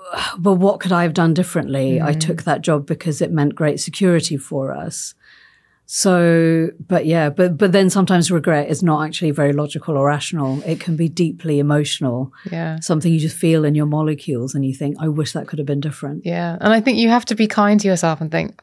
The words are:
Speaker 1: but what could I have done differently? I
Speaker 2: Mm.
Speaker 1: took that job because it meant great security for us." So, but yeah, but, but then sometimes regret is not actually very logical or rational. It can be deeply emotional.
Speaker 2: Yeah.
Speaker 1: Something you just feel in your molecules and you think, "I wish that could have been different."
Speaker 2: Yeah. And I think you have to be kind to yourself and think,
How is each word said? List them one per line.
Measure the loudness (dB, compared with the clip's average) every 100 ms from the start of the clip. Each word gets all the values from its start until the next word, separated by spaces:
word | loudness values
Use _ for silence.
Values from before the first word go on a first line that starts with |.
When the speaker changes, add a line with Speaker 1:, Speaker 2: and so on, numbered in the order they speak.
| -12 -8 -8 -2
Speaker 1:
but | 2
what | 4 4 2
could | 0
I | 2
have | 2
done | 2 2
differently? | 2 0 -2 -2 -2 0 0
I | 0
Speaker 2:
Mm. | 0
Speaker 1:
took | -2 -4
that | -2 -2
job | 0 -2 -2
because | -6 -4 -2
it | -2
meant | 0 0
great | 0 -2 -2
security | -6 -2 2 2 0 -6
for | -6 -6 -6
us." | -8 -10 -10 -14 -16 _ -20 _ _ _ _ _
So, | -2 2 4 4 4 4 2 0 -4 -2
but | 0 2
yeah, | 2 2
but, | 2 0 2
but | 2
then | 4 4
sometimes | 4 4 4 2
regret | 2 2 0 0
is | 0
not | 2 0 -2
actually | -2 -2
very | 2 2
logical | 2 -2 -6 -4 0
or | 2
rational. | 0 -4 -4 -2 -4 -4
It | -6
can | -4 -2
be | -2
deeply | 0 -2 -2 -2 0
emotional. | 2 2 0 -2 -4 -4 -6 -10 -10
Speaker 2:
Yeah. | -6 -6 -6
Speaker 1:
Something | -2 0 2
you | 0
just | 0 -2
feel | 2 2
in | 2
your | 2 0
molecules | 0 -2 -4 -4 -6 -4
and | -4 -4
you |
think, | -4 -6 -4
"I | -4
wish | -2 -4
that | -6 -8
could | -8
have |
been | -4 -4
different." | -4 -8 -10 -8 -6
Speaker 2:
Yeah. | -4 -4 -2
And | 2
I | 2
think | 2 2
you | 4
have | 2 0
to |
be | -2 0
kind | 2 4 4
to | 4
yourself | 2 0 -2
and | -4
think, | -4 -4 -10